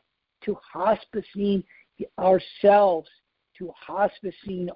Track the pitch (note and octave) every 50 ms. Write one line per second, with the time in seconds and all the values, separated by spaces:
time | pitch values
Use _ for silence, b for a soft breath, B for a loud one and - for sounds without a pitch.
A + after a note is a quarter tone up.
0 | _ _ _ _ _ _ _ _ - G#3+ F#3+ - - _ - - - - A3 -
1 | - _ - G#3 - - - G3+ G3+ G3+ G3 F#3 - b b b b b _ -
2 | - - _ - F3+ F#3 F#3 F3+ - - - - - G3+ G3+ G#3 G3+ F#3+ E3+ D#3+
3 | - _ _ _ _ _ _ _ _ _ _ - F#3 E3 - _ - - E3 G3
4 | G#3 G#3 - - G#3 F3+ - - - G3+ F#3 F3+ F3 F3 -